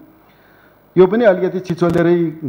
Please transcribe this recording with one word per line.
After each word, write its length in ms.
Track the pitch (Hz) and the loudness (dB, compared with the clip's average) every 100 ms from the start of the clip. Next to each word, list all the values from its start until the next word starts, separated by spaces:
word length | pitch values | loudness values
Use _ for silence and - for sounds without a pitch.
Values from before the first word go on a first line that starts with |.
| - _ _ _ _ _ _ _ _ - | -20 _ _ _ _ _ _ _ _ 2
यो 100 | 185 | 2
पनि 180 | 220 233 | 4 2
अलिकति 340 | 180 180 180 | 2 -2 -6
छिचोलेरै 760 | - 165 175 170 170 175 165 156 | -8 -4 -2 0 2 0 -2 -6